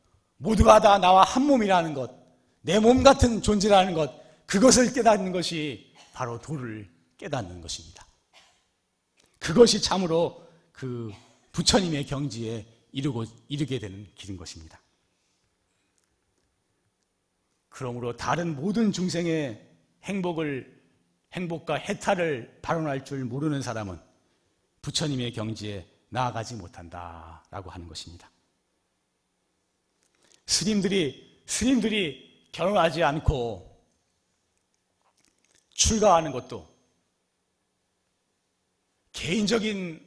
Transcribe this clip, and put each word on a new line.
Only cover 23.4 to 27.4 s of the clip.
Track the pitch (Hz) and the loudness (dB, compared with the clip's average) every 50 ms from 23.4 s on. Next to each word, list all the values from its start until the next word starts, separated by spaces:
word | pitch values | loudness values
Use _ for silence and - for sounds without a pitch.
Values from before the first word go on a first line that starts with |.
| 151 156 147 139 127 | -2 -2 -2 -4 -4
사람은 | 123 113 110 107 98 90 85 - _ _ _ _ _ _ _ _ _ _ _ _ _ _ _ - | -6 -6 -8 -8 -10 -10 -12 -16 _ _ _ _ _ _ _ _ _ _ _ _ _ _ _ -10
부처님의 | 147 - - 165 151 139 127 123 117 104 | -6 -6 -4 -4 -4 -4 -4 -6 -6 -8
경지에 | 113 107 110 110 101 104 104 101 98 82 _ _ _ _ - | -8 -8 -8 -8 -8 -10 -10 -10 -12 -14 _ _ _ _ -10
나아가지 | - 120 127 123 110 113 110 - 123 | -6 -4 -4 -4 -4 -6 -10 -10 -10
못한다라고 | 107 92 87 - - 87 82 85 87 87 85 82 82 80 80 82 80 | -14 -14 -16 -18 -18 -20 -16 -16 -14 -14 -14 -16 -18 -18 -20 -20 -20